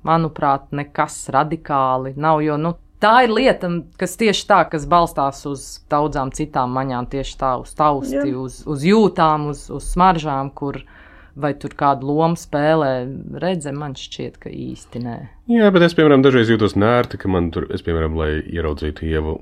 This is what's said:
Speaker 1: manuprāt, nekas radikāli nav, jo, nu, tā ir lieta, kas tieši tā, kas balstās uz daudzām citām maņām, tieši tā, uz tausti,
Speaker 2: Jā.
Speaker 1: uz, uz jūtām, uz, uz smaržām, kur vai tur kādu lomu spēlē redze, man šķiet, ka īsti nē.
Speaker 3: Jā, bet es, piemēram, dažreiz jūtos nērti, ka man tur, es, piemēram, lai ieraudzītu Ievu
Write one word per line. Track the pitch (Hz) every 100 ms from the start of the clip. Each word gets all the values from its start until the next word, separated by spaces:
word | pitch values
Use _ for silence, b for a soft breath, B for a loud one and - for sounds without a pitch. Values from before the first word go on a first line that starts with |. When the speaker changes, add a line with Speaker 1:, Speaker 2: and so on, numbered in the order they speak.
Speaker 1:
manuprāt, | 156 165 160 156 147 139 -
nekas | 143 143 - 147 - -
radikāli | 131 156 160 156 139 131 131 131 135
nav, | 156 156
jo, | 151 147
nu, | 165 170 _ _
tā | 208 240
ir | 247
lieta, | 220 262 180 180 175 - -
kas | 185 -
tieši | 226 190 -
tā, | 196 160
kas | 160 143
balstās | 175 170 - 139 -
uz | 147 139 - - _
daudzām | 147 151 143 131
citām | - 151 143 127
maņām, | 127 135 123 127
tieši | 139 131 -
tā, | 135 123
uz | 123
tausti, | - 151 143 131 135 139
Speaker 2:
Jā. | 127
Speaker 1:
uz, | 131 -
uz | - 143
jūtām, | 156 214 196 185 160 151 147
uz, | 139 -
uz | 139 - 180
smaržām, | 185 170 151 135 139
kur | - 139 131 - b b b b 139
vai | 147
tur | 143 143
kādu | - 143 135 135
lomu | 147 165
spēlē | 170 - 147 151 160 139 127 127 131 - 139
redze, | 175 185 143
man | 139 147
šķiet, | 139 - - 127 -
ka | -
īsti | - 127 123 - 120
nē. | 123 113 127 - -
Speaker 3:
Jā, | 233 208
bet | 185
es, | 170
piemēram, | 170 156 139
dažreiz | 135 127 113
jūtos | 113 104 98
nērti, | 107 120 117 98
ka | 98
man | 92 85
tur, | 82 76
es, | 92
piemēram, | - 82 80 80
lai | 78 78
ieraudzītu | - 85 80 73 76 76
Ievu | 80 78 78 78